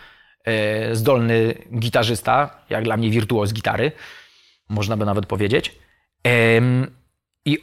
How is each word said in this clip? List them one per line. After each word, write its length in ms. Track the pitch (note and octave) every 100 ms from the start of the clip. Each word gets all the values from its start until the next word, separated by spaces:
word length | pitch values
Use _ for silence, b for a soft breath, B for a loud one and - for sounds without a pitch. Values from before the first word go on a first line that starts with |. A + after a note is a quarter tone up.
| B B B B A2+
e, 500 | A2 G#2+ G#2+ A2+ A2+
zdolny 580 | A2+ B2+ A#2 A2+ A2+ - - A#2+
gitarzysta, 720 | A#2 B2+ A2+ A2 B2 B2+ C#3+ - -
jak 140 | A2
dla 140 | A2+ A2
mnie 120 | A2+
wirtuoz 440 | A2+ G#2+ A2+ G#2
gitary, 380 | A2+ - G2+ C#3+ - B B B B B B -
można 280 | G#2+ G2+ G#2+
by 80 | G#2
nawet 200 | G2+ G2
powiedzieć. 500 | G2+ G2+ C3+ - b b b b _
Em, 680 | B2 A#2+ A2+ A#2 B2 B2+ C3 _ _ _ _ _ C#3+
i 120 | D3+